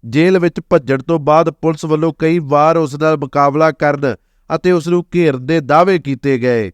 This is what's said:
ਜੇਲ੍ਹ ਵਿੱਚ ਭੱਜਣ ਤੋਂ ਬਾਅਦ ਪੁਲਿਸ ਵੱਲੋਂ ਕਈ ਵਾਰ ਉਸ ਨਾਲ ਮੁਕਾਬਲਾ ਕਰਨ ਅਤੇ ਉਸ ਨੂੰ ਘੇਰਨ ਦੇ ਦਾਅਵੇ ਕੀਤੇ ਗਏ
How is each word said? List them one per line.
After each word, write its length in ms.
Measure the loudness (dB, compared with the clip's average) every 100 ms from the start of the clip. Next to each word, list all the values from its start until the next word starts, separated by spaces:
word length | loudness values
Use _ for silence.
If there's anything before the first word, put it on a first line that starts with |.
ਜੇਲ੍ਹ 360 | -4 0 2 2
ਵਿੱਚ 200 | 0 -4 0
ਭੱਜਣ 320 | 0 2 -4
ਤੋਂ 160 | -2 -2
ਬਾਅਦ 320 | 2 2 2
ਪੁਲਿਸ 340 | -2 -4 -4
ਵੱਲੋਂ 280 | -4 -2 -2 -2
ਕਈ 200 | -2 -2
ਵਾਰ 380 | 0 2 2 2
ਉਸ 180 | -2
ਨਾਲ 220 | -2 -2 -2
ਮੁਕਾਬਲਾ 540 | -2 0 0 2 0
ਕਰਨ 440 | 0 -2 -2 -4 -6 _ _ _
ਅਤੇ 220 | -4 0
ਉਸ 160 | 0 0
ਨੂੰ 160 | -2 -2
ਘੇਰਨ 320 | 0 0 0 -2
ਦੇ 140 | -2
ਦਾਅਵੇ 380 | 2 2 4 0
ਕੀਤੇ 400 | -2 -4 -2 0
ਗਏ 320 | 0 0 -4